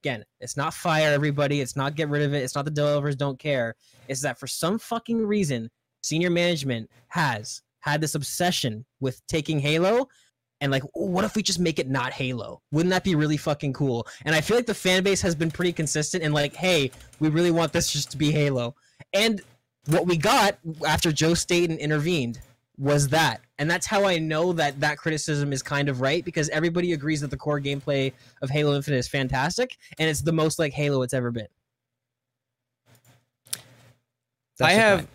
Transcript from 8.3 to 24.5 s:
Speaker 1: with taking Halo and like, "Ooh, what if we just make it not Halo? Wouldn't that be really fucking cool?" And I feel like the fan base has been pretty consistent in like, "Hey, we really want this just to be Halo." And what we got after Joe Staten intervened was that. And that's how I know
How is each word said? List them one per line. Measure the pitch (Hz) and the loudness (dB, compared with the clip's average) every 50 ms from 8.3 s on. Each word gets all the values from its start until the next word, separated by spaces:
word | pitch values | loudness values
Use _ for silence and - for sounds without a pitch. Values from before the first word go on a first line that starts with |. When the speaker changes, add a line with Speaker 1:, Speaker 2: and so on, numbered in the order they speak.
| - - 180 180 180 - - 127 107 107 131 _ _ _ | -4 -2 0 0 0 0 -2 -4 -4 -6 -12 _ _ _
Speaker 1:
with | 131 131 123 - _ - | -6 -6 -6 -6 _ -4
taking | - 165 151 - 160 147 | -4 -4 -2 0 -2 0
Halo | 135 147 156 160 175 190 226 247 269 262 _ _ _ _ _ _ _ _ _ _ | 0 2 2 2 4 4 2 2 0 -2 _ _ _ _ _ _ _ _ _ _
and | 143 139 | -2 0
like, | 135 135 131 143 _ | 0 0 -2 -4 _
"Ooh, | - 185 | -4 -4
what | 196 175 180 202 | -2 0 0 0
if | 220 - | 0 -2
we | 220 | -2
just | 196 - - 170 | -2 -2 0 0
make | 180 165 156 - | 0 0 0 -2
it | 156 131 | -2 -2
not | 135 131 123 127 | -2 -2 -2 -4
Halo? | - - 139 127 127 120 110 - 117 - _ _ | -4 -4 -4 -4 -4 -6 -8 -10 -14 -18 _ _
Wouldn't | 143 151 170 180 | 0 2 2 4
that | 185 185 - | 2 2 2
be | 196 175 | 2 2
really | 151 151 151 156 | 2 2 2 0
fucking | 147 - 165 147 147 - 143 127 | -2 0 -2 -4 -2 -2 -6 -2
cool?" | - 147 135 123 117 113 - - - - | 0 0 0 0 -2 -4 -8 -14 -10 -4
And | 147 160 | 0 0
I | 156 | 0
feel | 147 - 208 | 2 2 2
like | 247 247 | 2 2
the | 233 202 | 0 -6
fan | - - 185 185 190 185 | -2 0 2 2 4 4
base | 202 196 - | 2 0 2
has | - 190 170 | 0 0 0
been | 147 165 165 | 0 -2 -4
pretty | - - 175 180 | -2 -2 -2 -2
consistent | 170 - 160 143 - 156 151 - - 185 170 | 0 -2 -4 -2 0 -2 -2 -2 -4 -2 -2
in | 151 | 0
like, | 151 151 147 143 - | 0 0 0 -2 -4
"Hey, | - 165 185 180 160 139 123 - - - - - - | -2 0 2 2 2 2 0 -4 -10 -20 -20 -6 -2
we | 156 156 | 0 2
really | 151 165 175 180 | 2 4 4 4
want | 165 165 165 151 | 4 2 2 2
this | - 170 165 - | 0 0 0 0
just | - 147 143 - | -2 -4 -6 -6
to | - | -4
be | 135 151 147 | -2 0 2
Halo." | 156 156 147 143 135 123 120 120 - _ _ _ _ _ - _ | 2 2 2 2 2 0 -2 -4 -6 _ _ _ _ _ -16 _
And | - 196 214 226 220 190 - - _ _ _ _ _ _ _ | 0 2 2 2 0 -2 -6 -16 _ _ _ _ _ _ _
what | 139 156 175 165 | 0 0 2 2
we | 180 175 165 | 2 0 2
got | 139 208 247 269 214 202 202 - _ 165 160 151 - | 4 4 4 6 4 4 2 -2 _ -12 -8 -4 -2
after | 151 156 160 - 175 | 0 0 2 2 0
Joe | 151 - 156 160 170 | 2 2 2 2 2
Staten | 165 - - 180 175 175 170 160 156 | 2 0 2 2 2 2 2 0 -2
intervened | 147 147 156 151 143 165 180 160 127 117 113 - - - _ _ _ _ _ - | 0 0 0 0 2 0 0 0 0 -2 -4 -8 -12 -20 _ _ _ _ _ -2
was | 139 139 147 147 143 135 | 2 4 4 4 4 4
that. | 139 160 160 139 110 - _ _ _ - | 4 4 4 2 0 -2 _ _ _ -4
And | 143 156 | -2 -2
that's | 170 180 - | 0 -2 -2
how | - 220 202 202 | 0 2 2 4
I | 196 180 165 | 4 2 2
know | 160 156 156 156 165 185 | 0 0 0 0 0 0